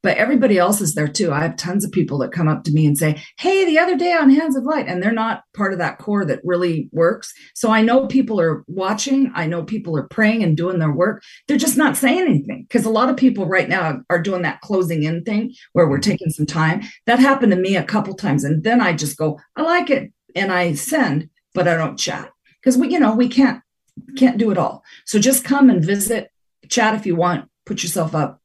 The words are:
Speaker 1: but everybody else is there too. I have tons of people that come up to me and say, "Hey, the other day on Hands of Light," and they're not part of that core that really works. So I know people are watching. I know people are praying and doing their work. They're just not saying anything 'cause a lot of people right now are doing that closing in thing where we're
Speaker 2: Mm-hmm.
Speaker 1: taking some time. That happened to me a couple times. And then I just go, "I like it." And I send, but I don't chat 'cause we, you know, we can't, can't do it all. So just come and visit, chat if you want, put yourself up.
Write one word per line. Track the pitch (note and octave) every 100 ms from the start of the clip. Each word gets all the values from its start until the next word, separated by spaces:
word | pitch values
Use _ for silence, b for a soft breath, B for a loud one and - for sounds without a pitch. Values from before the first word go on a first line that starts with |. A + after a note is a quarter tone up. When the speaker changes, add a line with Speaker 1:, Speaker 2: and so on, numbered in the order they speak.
Speaker 1:
but | G3+ -
everybody | A3 C4+ A#3 F#3+
else | F3 G3+
is | F3
there | D3+ D3+
too. | D3 F3
I | C#3+
have | D#3+ -
tons | F3 F#3+
of | G3+
people | F#3 D#3+ C#3
that | B2+
come | E3+ D#3
up | D3+
to | -
me | D3+ D3+
and | C#3+
say, | D#3 D3+ B -
"Hey, | F4+ G4 F#4
the | D#4
other | F4+ D4+
day | F4
on | E4+ C#4
Hands | C#4+ D#4+ C4
of |
Light," | B3 D4+ -
and | F3+
they're | G3+
not | A3+ A3+ - _
part | - F#3+
of | F3+
that | E3 -
core | - G3+
that | E3+ E3 F3+
really | F3 F3+ D#3+ -
works. | D#3+ E3 G#3+ - B B -
So | A3
I | G#3+
know | A3 B3+ C4+
people | C4+ A#3+ G#3
are | E3 D3+ -
watching. | F#3 F#3+ G#3 C#4 C4+ C4+
I | - D#3+
know | E3+
people | D#3 A3 E3+ D#3
are | -
praying | - G#3+ A3+
and | F3+ D3+
doing | F3 F3+
their | D#3
work. | C#3+ F#3+ G#3+ B B -
They're | D4
just | D4+ A#3+
not | D4+ -
saying | A#3 F4
anything | F4+ D#3+ C#3 - -
'cause | A#3+ A3+
a |
lot | A3 C4
of | B3
people | C4 G3+ F3+
right | F#3 -
now | F#3+ E3 C#3 -
are | F3
doing | E3 F#3
that | D#3+ -
closing | - F#3+ F3 D#3+
in | D3+ E3
thing | F3 G#3 B3 B B
where | - D#3+
we're | C#3
Speaker 2:
Mm-hmm. | F3
Speaker 1:
taking | F3+ D#3+
some | D3+ D3+
time. | E3 D#3+ F#3 B B -
That | B3
happened | C4+ C4+ A#3+
to | F3+
me | F#3 F#3+
a |
couple | D#3 G#3+ F#3+
times. | - F3+ C#3
And | C#3+ D#3
then | A3 B3
I | F#3+
just | D#3+ D3+ -
go, | D#3 D3+ B -
"I |
like | D#4 F4 -
it." | - - _ _ F3
And | F#3+
I | F3+ F3
send, | D3 - D4+ A3 C#3+ - _ _
but | - F3
I | E3
don't | D#3 -
chat | - D3+ - _ _ _
'cause | C4 B3+
we, | C#4
you | F4
know, | A3+
we | A3 B3
can't, | B3+ C4 G#3 _ _ _ - - C4+
can't | C4 G3+
do | A3+
it | F3+
all. | C#3+ - B B -
So | G#3
just | G#3+ C4
come | - C#4 C4+
and | F#3
visit, | D#3+ G3+ G3+ A3+ - _ _ _ _
chat | - G#3+
if | G#3+ G3
you | E3
want, | F3 D#3 - _ -
put | G#3
yourself | F3 F#3 D#3+
up. | D#3 C#3 -